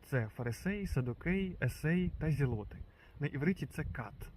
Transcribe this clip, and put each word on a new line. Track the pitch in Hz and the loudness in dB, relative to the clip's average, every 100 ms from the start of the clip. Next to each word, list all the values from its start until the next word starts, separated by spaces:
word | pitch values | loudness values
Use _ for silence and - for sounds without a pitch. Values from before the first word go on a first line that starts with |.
Це | - 135 110 - | 0 0 0 -2
фарисеї, | 120 113 - 202 190 | -4 -2 -2 -2 0
садукеї, | - 123 117 - 190 190 175 | 0 0 -2 0 2 2 0
есеї | 127 - 151 175 180 - | -2 0 2 4 4 2
та | 156 | 2
зілоти. | 143 135 113 104 - - - - - | 4 4 2 -4 -8 -12 -14 -20 -4
На | 143 | -4
івриті | 139 147 196 139 | 2 2 2 -2
це | - | -4
кат. | 135 - 107 - - | -4 -4 -8 -8 -12